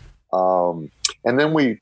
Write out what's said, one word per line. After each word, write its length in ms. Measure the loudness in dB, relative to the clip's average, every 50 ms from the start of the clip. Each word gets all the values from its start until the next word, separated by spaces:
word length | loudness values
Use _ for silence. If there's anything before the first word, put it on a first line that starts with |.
| -20 -20 -20 _ _ _
Um, 600 | -2 0 2 2 2 2 2 0 -2 -4 -10 -14 -12 _ -8 -8 -8 -6 -4
and 120 | -2 0 2
then 140 | 0 2
we 260 | 2 0 0 0 -2 -4